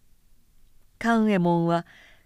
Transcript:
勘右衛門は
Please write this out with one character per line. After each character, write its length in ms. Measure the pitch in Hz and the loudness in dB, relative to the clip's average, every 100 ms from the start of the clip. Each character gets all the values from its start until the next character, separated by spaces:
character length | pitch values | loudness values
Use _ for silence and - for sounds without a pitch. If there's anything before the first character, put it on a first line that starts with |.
| _ _ _ - _ _ - - - _ | _ _ _ -20 _ _ -20 -20 -20 _
勘 280 | 233 233 214 | -2 0 0
右 80 | |
衛 40 | 196 | 0
門 300 | 175 170 170 | 2 0 0
は 180 | 170 - - - - | -2 -4 -18 -20 -20